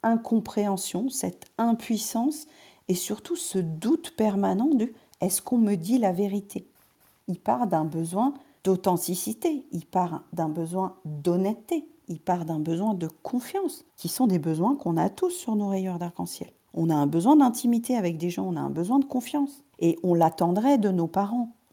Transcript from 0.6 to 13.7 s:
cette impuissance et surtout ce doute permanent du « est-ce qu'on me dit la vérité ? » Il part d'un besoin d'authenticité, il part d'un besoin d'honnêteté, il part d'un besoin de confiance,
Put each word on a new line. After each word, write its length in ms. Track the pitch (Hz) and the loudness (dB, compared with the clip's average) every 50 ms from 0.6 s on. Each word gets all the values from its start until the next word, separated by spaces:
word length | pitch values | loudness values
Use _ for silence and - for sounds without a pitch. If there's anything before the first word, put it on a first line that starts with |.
| 208 202 196 185 - - - - 233 269 | 0 0 0 -2 -4 -4 -4 -4 -4 -4
cette 380 | - - - 185 180 - - - _ | -4 -4 -4 -6 -6 -8 -18 -14 _
impuissance 880 | - 226 233 226 226 - - 226 208 - - - 226 233 294 294 - - - - - - - - _ _ | -2 2 2 2 0 0 -4 -4 -4 -4 -4 -4 -2 -2 -2 -2 -4 -12 -18 -20 -20 -20 -20 -20 _ _
et 80 | - 185 | -2 -2
surtout 400 | 180 - - 208 - - - 349 | -2 -2 -6 -8 -8 -6 -8 -6
ce 220 | 339 - - - | -6 -6 -4 -4
doute 580 | 190 180 160 160 156 - 226 330 320 - - - | -2 -2 -2 -4 -4 0 0 0 0 0 -10 -2
permanent 540 | - 220 214 196 202 196 190 185 196 240 311 302 | 0 0 2 2 2 2 2 2 2 2 2 4
du « 200 | 226 220 254 - - _ _ _ _ | 2 2 0 -4 -14 _ _ _ _
est-ce 200 | - 185 - - | -2 -2 -2 -2
qu'on 160 | - - 254 | -2 0 2
me 180 | 240 226 202 202 | 4 4 4 2
dit 220 | 175 160 190 254 | 0 0 0 2
la 140 | 254 220 190 | 4 4 2
vérité ? » 540 | 180 175 208 202 196 208 196 202 - - - - _ _ _ _ _ _ _ _ _ _ _ | 2 2 0 0 -2 -4 -6 -8 -12 -12 -12 -12 _ _ _ _ _ _ _ _ _ _ _
Il 120 | - 175 - | -8 -8 -4
part 280 | _ - 208 240 240 | _ -2 0 0 0
d'un 180 | 190 170 160 156 | 0 2 0 0
besoin 480 | 156 156 165 165 165 175 196 233 277 285 - - _ _ _ - | 0 -2 -4 -4 -2 0 0 0 0 0 -4 -14 _ _ _ 0
d'authenticité, 1000 | 185 190 180 - 196 180 175 - - 185 180 - 214 220 - - 339 302 262 - - | 0 0 2 2 0 0 0 0 -4 -4 -4 -4 -6 -6 -2 -2 -2 -2 -2 -6 -8
il 140 | - 170 - | -8 -8 -8
part 380 | - - 185 180 170 160 - - _ - | -2 0 0 0 0 -4 -8 -10 _ -4
d'un 160 | 170 165 156 | -4 -2 -2
besoin 460 | 156 170 165 160 175 190 190 185 185 - _ | -2 -4 -6 -4 -2 -4 -4 -4 -6 -10 _
d'honnêteté, 840 | 156 151 147 143 175 175 180 185 196 220 226 - - 349 311 294 - _ _ _ | -10 -10 -2 0 0 2 2 2 0 -2 -4 -4 -4 -4 -4 -4 -8 _ _ _
il 120 | - 170 156 | -12 -12 -8
part 240 | - - 175 175 165 | -2 -2 -2 -2 -2
d'un 160 | 160 165 156 | -4 -4 -2
besoin 340 | 151 165 165 170 202 220 208 | -2 -2 -2 0 0 -2 -2
de 140 | 180 170 160 - _ _ | -2 -4 -8 -8 _ _
confiance, 600 | - - 247 247 - - 392 392 - | -4 -4 -4 -4 -4 -4 -4 -4 -4